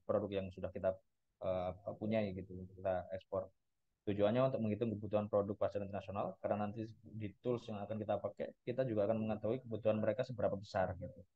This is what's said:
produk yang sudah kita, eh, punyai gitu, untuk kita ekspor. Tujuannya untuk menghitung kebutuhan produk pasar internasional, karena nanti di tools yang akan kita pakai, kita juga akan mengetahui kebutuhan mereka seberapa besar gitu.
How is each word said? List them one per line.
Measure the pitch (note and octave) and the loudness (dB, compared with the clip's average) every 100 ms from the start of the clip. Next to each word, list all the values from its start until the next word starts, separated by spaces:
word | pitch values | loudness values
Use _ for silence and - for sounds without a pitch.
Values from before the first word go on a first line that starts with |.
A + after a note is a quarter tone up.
| - | 0
produk | G2+ G2+ | 0 2
yang | G2 F#2+ | -2 -4
sudah | F#2+ F#2 | -6 -8
kita, | F#2+ F#2+ F#2+ _ _ _ _ | 0 0 0 _ _ _ _
eh, | F#2+ F#2 F2+ F2+ G#2+ - | -2 0 -2 -4 -8 -4
punyai | G#2+ A2 G#2 F#2 | 0 2 2 -2
gitu, | F2+ | -8
untuk | F#2 F#2 F#2 | -10 -12 -4
kita | F#2+ F2+ F2+ | 0 0 -2
ekspor. | F#2+ - F#2+ F#2+ _ _ _ _ _ - | -8 -4 -4 -4 _ _ _ _ _ -2
Tujuannya | G2+ G2+ A#2+ C3 | 4 4 6 4
untuk | A2+ | 2
menghitung | A2 G#2 A#2 G#2 | 0 0 0 -2
kebutuhan | G#2 G#2+ G#2 | 0 0 4
produk | G#2 G2 G2 | 2 2 2
pasar | G2 G2+ | 0 0
internasional, | G2 G2 - F#2+ E3 F#3 | -4 -6 -4 -4 -4 -2
karena | - - | -2 0
nanti | G#2 A2+ A2 - | 0 -4 -8 -10
di | - G#2+ G#2 - | -14 -8 -8 -4
tools | B2+ A#2 - | -2 -2 -2
yang | G#2 | -6
akan | G#2 G#2+ | -4 -4
kita | G#2+ G2+ | 0 0
pakai, | G2+ - - - | -2 -4 -6 -6
kita | - B2 B2+ | -4 0 2
juga | G#2+ | 4
akan | G2+ A2 | 4 4
mengetahui | A2 G#2+ G#2+ C3 A#2+ | 0 0 0 -2 -2
kebutuhan | G#2+ G#2+ A2 | 0 2 4
mereka | G#2+ - | 2 2
seberapa | C3 A2 G2 G2 | -2 0 0 0
besar | - G2+ F#2 F2+ | -2 0 0 -2
gitu. | F2+ - - | -10 -12 -20